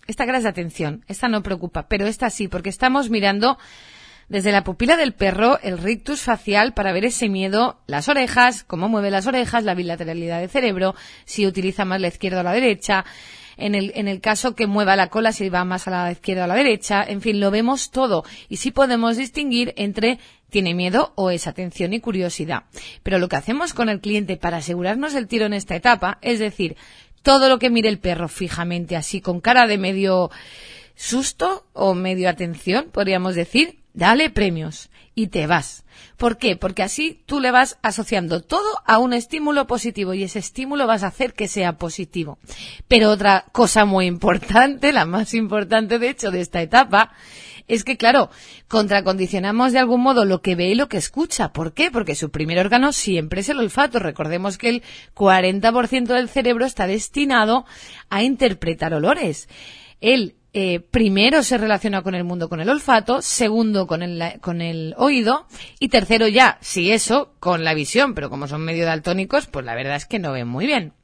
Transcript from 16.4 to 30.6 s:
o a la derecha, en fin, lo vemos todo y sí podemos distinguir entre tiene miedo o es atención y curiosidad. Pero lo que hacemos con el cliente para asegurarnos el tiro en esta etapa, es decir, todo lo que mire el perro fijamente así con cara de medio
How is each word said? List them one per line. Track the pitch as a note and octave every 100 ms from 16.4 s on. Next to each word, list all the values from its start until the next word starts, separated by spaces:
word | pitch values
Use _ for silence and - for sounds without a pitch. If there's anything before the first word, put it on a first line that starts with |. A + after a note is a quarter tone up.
o | F3
a |
la | G#3+
derecha, | C#4+ G#3+ - G3+
en | - G3+
fin, | A#3 G3+
lo | G3
vemos | G#3 A#3 C4+ -
todo | B3+ B3+ E3+ - - -
y | G3
sí | B3+
podemos | - C4+ A#3 A#3 A3+
distinguir | C4 D4+ C#4+ A#3+ A#3+ -
entre | G3+ G3+ A3+ B3 - _ _
tiene | G3+ F3+ F3
miedo | F3+ A3+ - -
o | F#3
es | F3 E3+
atención | - F3+ - F3
y | A3+
curiosidad. | A#3 F#3+ F3 - D3+ B2+ - - - -
Pero | - F#3+
lo | F3+
que | C#3+
hacemos | - C#4 F4
con | - A3+
el | G3
cliente | G#3 G#3 F#3+ F3+
para | F3 E3
asegurarnos | D#3 F3 F3+ A#3 D4+ C#4
el | G#3+
tiro | A#3 G#3+
en |
esta | G3+ G3+ E3+
etapa, | B3 A3 F3+ -
es | - A3+
decir, | G#3+ - E3+ - - - - -
todo | - C4+ C4
lo | B3
que | B3
mire | A#3 G#3+
el | G#3
perro | F#3 E3 E3
fijamente | - F3+ E3 E3+ F3 E3 E3+
así | - F#3+
con | F#3 F3
cara | A3+ B3 A#3
de | G#3
medio | F#3+ G3 F#3+ F#3 F3+ - - -